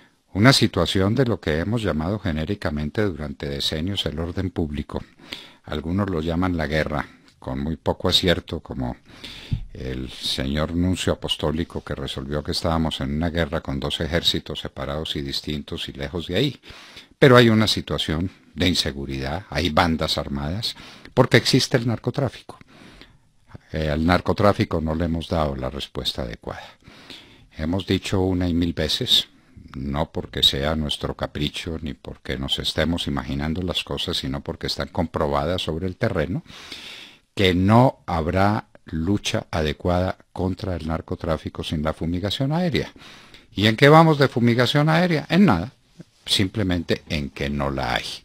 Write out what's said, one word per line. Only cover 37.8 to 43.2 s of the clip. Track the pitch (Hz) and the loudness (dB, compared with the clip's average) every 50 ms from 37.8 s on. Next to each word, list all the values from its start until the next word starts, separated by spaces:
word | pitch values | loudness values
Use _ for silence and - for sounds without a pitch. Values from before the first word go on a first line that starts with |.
| 127 139 - - _ | 8 6 4 0 _
habrá | - 90 80 76 80 85 95 98 104 107 117 - _ - - _ | -4 -2 -2 0 0 2 2 4 4 2 0 -4 _ -16 -20 _
lucha | - - 80 80 95 101 104 - - - 104 - - | -8 -4 -2 0 0 0 0 0 -2 -4 -4 -4 -2
adecuada | - 85 78 76 73 - - 90 87 90 92 92 - - _ _ - | -2 0 0 0 -2 -2 0 2 2 2 2 0 -2 -6 _ _ -6
contra | - 90 95 92 - - 98 87 | -2 -2 -2 -2 -4 -4 -6 -6
el | 78 78 80 | -4 -4 -4
narcotráfico | 80 80 - - 90 - - 82 80 78 - - - - 82 | -4 -4 -4 -6 -8 -4 -2 -2 -2 -2 -4 -6 -8 -8 -6
sin | - 85 78 76 | -4 -4 -2 -2
la | 78 78 | -2 -2
fumigación | - 85 82 87 90 95 101 - - 135 135 156 | -2 -4 -4 -2 -2 -2 -4 -2 -2 -2 0 0
aérea. | 170 185 175 127 73 - - - - - - - - | 0 0 0 0 -2 -2 -4 -8 -16 -20 -20 -20 -20